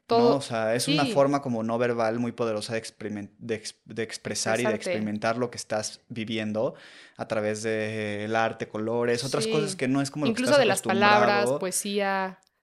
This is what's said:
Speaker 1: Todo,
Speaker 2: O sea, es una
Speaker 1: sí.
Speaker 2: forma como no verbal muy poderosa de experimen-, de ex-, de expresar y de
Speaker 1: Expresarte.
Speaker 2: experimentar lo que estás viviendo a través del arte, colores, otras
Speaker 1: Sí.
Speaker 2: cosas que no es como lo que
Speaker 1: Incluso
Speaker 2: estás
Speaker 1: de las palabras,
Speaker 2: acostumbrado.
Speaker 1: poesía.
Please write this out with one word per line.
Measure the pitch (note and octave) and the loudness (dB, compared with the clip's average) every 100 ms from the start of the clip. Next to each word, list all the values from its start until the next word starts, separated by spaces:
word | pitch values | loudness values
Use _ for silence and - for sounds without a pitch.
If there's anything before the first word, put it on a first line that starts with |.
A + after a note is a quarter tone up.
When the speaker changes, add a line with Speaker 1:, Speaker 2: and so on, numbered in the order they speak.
| _ | _
Speaker 1:
Todo, | A#3 A#3+ - | 4 4 4
Speaker 2:
O | |
sea, | C4 A2+ A2 A#2+ | 0 -2 0 0
es | - | 2
una | D3+ C#3+ | 2 2
Speaker 1:
sí. | |
Speaker 2:
forma | G#3 C#3 C#3+ | 4 4 2
como | C3+ A#2 | 0 -2
no | A2 A#2 | 0 0
verbal | A#2+ A#2 A2 A#2 | 0 2 0 0
muy | A#2+ | -2
poderosa | A#2 A#2 G#2+ G#2 | -2 -2 -2 -2
de | A2+ | -6
experimen-, | A2+ - G#2+ G#2 G2+ _ | -6 -10 -8 -8 -10 _
de | A#2+ G#2+ | -6 -6
ex-, | - - - | -6 -16 -14
de | A2 | -8
expresar | A2+ - - G#2+ - A2+ | -6 -6 -6 -4 0 0
y | |
de | A#2+ | 2
Speaker 1:
Expresarte. | G#2 G2 | -2 -2
Speaker 2:
experimentar | F2+ G#2+ G#2 A2+ A#2 | -4 -2 -2 -2 0
lo | A#2+ | -2
que | A2 | -4
estás | - G#2+ G#2+ - _ | -4 -4 -4 -10 _
viviendo | A2+ A2 A2 G#2+ G#2+ C3 - - - - - | -8 -4 -4 -2 -2 -2 -4 -18 -20 -20 -12
a | A#2 | -4
través | A2 G#2+ G#2+ | -2 -2 -2
del | A2+ A2 G#2+ A2 G#2+ G#2 G#2+ A2+ | -2 -2 -2 -4 -4 -4 -2 0
arte, | A2+ A2+ A2+ | 0 -2 -8
colores, | G#2+ A2 A#2 A#2+ A#2+ | -4 -2 0 2 0
otras | B2+ C#3+ A3 | 0 -2 0
Speaker 1:
Sí. | |
Speaker 2:
cosas | D#3 - - | 0 0 -2
que | B2+ | 0
no | C3+ | 0
es | C#3 | 0
como | D3+ C4+ | -2 -2
lo | |
que | |
Speaker 1:
Incluso | A3+ B3+ | 0 4
Speaker 2:
estás | C#4+ | 4
Speaker 1:
de | A3+ | 4
las | F#3+ | 2
palabras, | A3+ F#3+ G#3 G#3 | 0 4 6 6
Speaker 2:
acostumbrado. | G#3 G3+ G3+ - | 6 4 2 0
Speaker 1:
poesía. | F#3 F3+ G#3 G3+ G3 F#3+ F#3+ F#3 _ _ | -2 -4 -2 -2 0 0 -2 -6 _ _